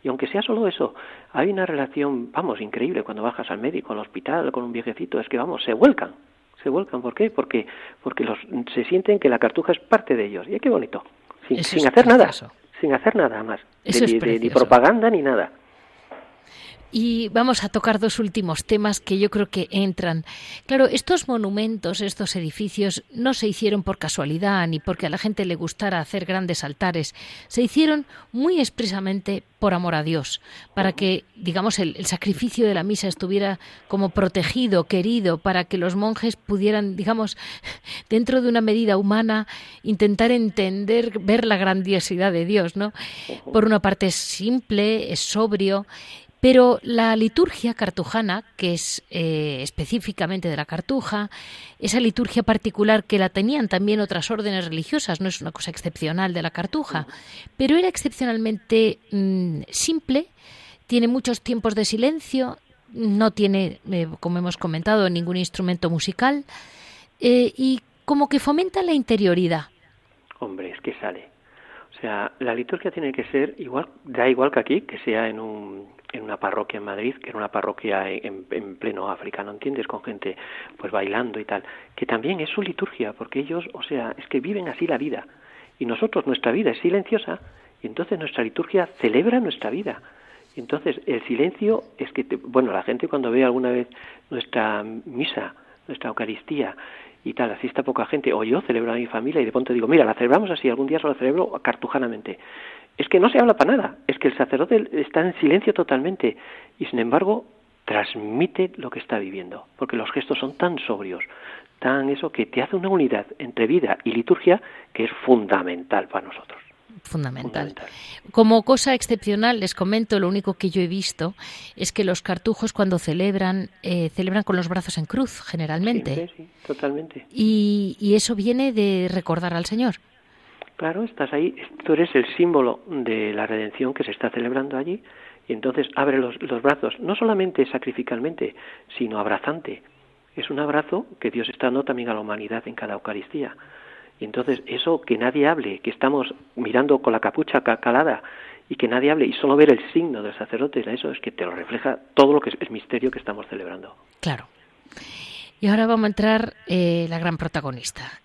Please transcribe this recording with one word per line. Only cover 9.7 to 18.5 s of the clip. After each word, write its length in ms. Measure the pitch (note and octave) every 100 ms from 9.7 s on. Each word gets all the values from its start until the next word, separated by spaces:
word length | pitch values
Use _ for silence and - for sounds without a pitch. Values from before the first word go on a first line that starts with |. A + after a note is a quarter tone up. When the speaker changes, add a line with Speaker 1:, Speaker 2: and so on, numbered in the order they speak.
Speaker 1:
es 80 | E3+
parte 360 | - G#3+ - B2
de 100 | G#2
ellos. 220 | G2 B2+
Y 100 | A3+
qué 100 | C#4
bonito. 340 | G#3+ - - - _ _ - -
Sin, 120 | C3+
Speaker 2:
Eso 100 | D#3+
Speaker 1:
sin 100 | E3
Speaker 2:
es 60 | C#3
Speaker 1:
hacer 220 | A#3 B3
nada. 160 | B3 F#3+
Speaker 2:
precioso. 260 | - A2 _ _ -
Speaker 1:
Sin 100 | D#3
hacer 240 | C3 A3 A3+
nada 280 | C#3 G#2+
más. 180 | A2 G#2+ - _ -
Speaker 2:
Eso 140 | B2
Speaker 1:
De, 60 | A#2+
Speaker 2:
es 80 |
Speaker 1:
ni, 60 | A2+
de, 60 | A2+
ni 140 | A2+
Speaker 2:
precioso. 260 | A#2 B2+ B2
Speaker 1:
propaganda 420 | B2 C#3 A#3 A3+
ni 100 | G3+
nada. 300 | C#3 A#2 E2 - _ - - - - - - _ - - - - -
Speaker 2:
Y 360 | A3+ A#3 A3+ A3
vamos 360 | A3+ B3 A#3+ G3+
a 20 |
tocar 300 | G#3 A3 G#3+
dos 200 | A3 -
últimos 440 | G#3+ A3 F3+